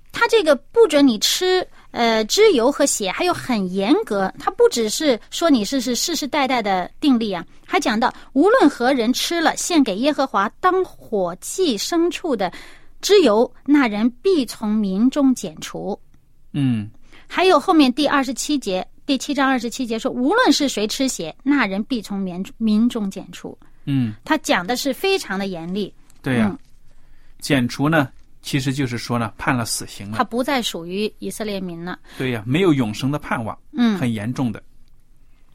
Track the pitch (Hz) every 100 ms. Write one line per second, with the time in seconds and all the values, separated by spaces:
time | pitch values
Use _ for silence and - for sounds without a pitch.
0 | - - 453 453 311 269 - 453 453 294
1 | 277 214 - - 370 370 370 - - -
2 | 233 220 214 - 440 277 233 285 285 -
3 | 190 - 349 330 - 226 185 185 196 359
4 | 453 202 190 - - 403 480 240 220 -
5 | 311 220 - - 339 262 196 277 247 240
6 | - 320 285 311 262 254 208 185 180 -
7 | 302 240 220 175 - - - 359 285 220
8 | 254 - - 262 359 508 311 - 240 277
9 | 220 - - 339 302 - - 339 254 190
10 | 277 294 269 208 202 - 370 370 359 -
11 | - 208 175 185 - - 359 202 - 339
12 | 339 - 349 226 180 - - - - -
13 | - 403 285 208 240 - - 294 247 208
14 | 240 - 392 349 233 - 214 214 202 190
15 | 247 302 269 247 175 156 - 165 180 -
16 | - - _ - - 147 135 113 104 -
17 | - - - - 370 311 - 330 262 247
18 | 285 277 262 262 - 294 208 185 - -
19 | - 262 - 277 269 262 233 - 240 220
20 | 262 240 262 440 466 - 277 - 214 -
21 | 262 - 160 - 269 285 214 190 214 240
22 | - 196 190 175 190 - 220 208 240 233
23 | 196 190 - - - - - - - 139
24 | 117 107 - 311 - 220 175 247 277 247
25 | 392 392 - 196 196 170 165 190 190 -
26 | - - - 123 107 87 - - - -
27 | - - - - - 139 120 - 143 165
28 | 131 - - - - 143 135 131 127 117
29 | - 120 110 - - 127 110 - 95 -
30 | 101 - 233 233 269 277 202 180 170 190
31 | 208 - 196 - 214 196 185 170 175 180
32 | - - 131 117 104 151 190 139 110 107
33 | 135 147 - 185 110 - - 277 233 196
34 | 123 110 107 127 123 95 - - - -
35 | _ - - - -